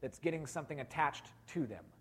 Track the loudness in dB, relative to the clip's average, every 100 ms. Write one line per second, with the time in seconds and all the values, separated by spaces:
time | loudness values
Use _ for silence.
0 | -4 0 2 2 -2 -4 -4 -4 -4 4
1 | 4 2 -10 -18 -6 0 0 -2 -10 -20